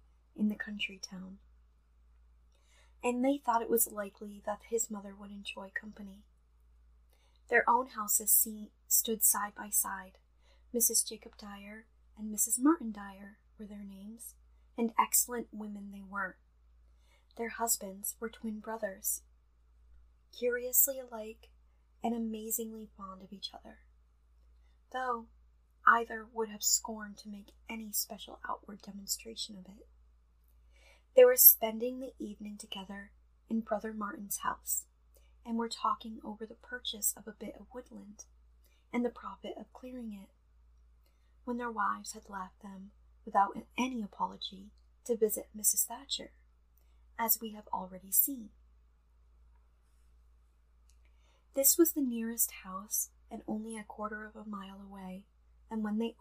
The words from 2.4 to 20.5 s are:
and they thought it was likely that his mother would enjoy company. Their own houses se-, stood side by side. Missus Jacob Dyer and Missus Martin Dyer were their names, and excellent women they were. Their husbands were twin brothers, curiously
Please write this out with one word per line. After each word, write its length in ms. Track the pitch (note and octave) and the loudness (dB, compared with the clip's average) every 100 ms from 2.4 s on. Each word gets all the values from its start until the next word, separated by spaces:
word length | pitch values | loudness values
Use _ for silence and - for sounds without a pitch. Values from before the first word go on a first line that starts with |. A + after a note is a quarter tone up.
| - _ _ - - - | -20 _ _ -20 -20 -4
and 200 | B3 B3 | 0 2
they 140 | B3+ C#4+ | 4 2
thought 240 | - A#3 | 4 2
it 80 | A3+ | 6
was 220 | A3+ - | 4 4
likely 500 | G#3 G3+ - G#3 G3+ - | 0 -8 -8 -14 -10 -6
that 160 | G#3 - | -6 -2
his 220 | A3+ - | -2 0
mother 220 | G#3 G3+ G3 | -6 -8 -14
would 140 | G3+ | -14
enjoy 380 | G3+ G3 - F#3+ | -12 -10 -10 -6
company. 500 | - G#3+ G#3 G3+ G3 - _ _ _ - - - - - _ _ _ - | -8 -8 -14 -14 -16 -20 _ _ _ -20 -20 -20 -20 -20 _ _ _ 2
Their 200 | A#3 - | 4 6
own 180 | A#3+ B3+ | 4 4
houses 440 | A3+ G#3 - G#3+ | -4 2 2 6
se-, 400 | - A3+ G#3+ G#3+ _ - | 4 4 -2 -12 _ 0
stood 360 | - - A3 | 2 2 4
side 300 | - G#3 G#3 - | 4 4 0 -6
by 140 | G#3 | -2
side. 480 | - G3+ F#3+ F#3+ - _ _ - - - | 0 0 -2 -10 -18 _ _ -20 -20 -4
Missus 300 | A#3+ A3+ A3+ | 2 4 4
Jacob 340 | - G#3+ A3+ - | 0 -4 -14 -16
Dyer 480 | G#3 G3+ G3+ G#3+ A3+ _ - - | -14 -14 -14 -16 -18 _ -20 -12
and 140 | G#3+ | -6
Missus 280 | G#3+ - - | 0 2 6
Martin 320 | C4 E4+ A3+ | 6 6 2
Dyer 460 | G#3 G3+ G3 G3+ G#3 _ - | -6 -10 -14 -18 -20 _ -16
were 60 | G#3 | -14
their 200 | G3+ G3+ | -12 -12
names, 480 | F#3+ G3+ A#3 - - - - _ - | -14 -14 -14 -16 -18 -20 -20 _ 0
and 140 | A#3 - | 0 4
excellent 480 | G#3+ - - A#3+ A3+ | 6 6 4 0 -6
women 400 | G#3+ G#3+ G3+ G3+ | -8 -8 -8 -10
they 80 | G3+ | -12
were. 360 | G3 G3 F#3+ - _ _ - - - - _ - _ - | -8 -2 -2 -4 _ _ -20 -20 -20 -20 _ -20 _ -6
Their 120 | A#3 | -6
husbands 640 | - A#3 - G3 G3 G3+ - | -2 0 0 -2 -10 -10 -6
were 100 | A3+ | -8
twin 300 | A3 A3+ G#3+ | -6 -8 -6
brothers, 600 | G#3+ A3 G3+ F#3+ - - - _ _ _ _ - - - - _ _ - | -6 -4 -6 -4 -4 -4 -6 _ _ _ _ -20 -20 -20 -20 _ _ -2
curiously 600 | B3 | 0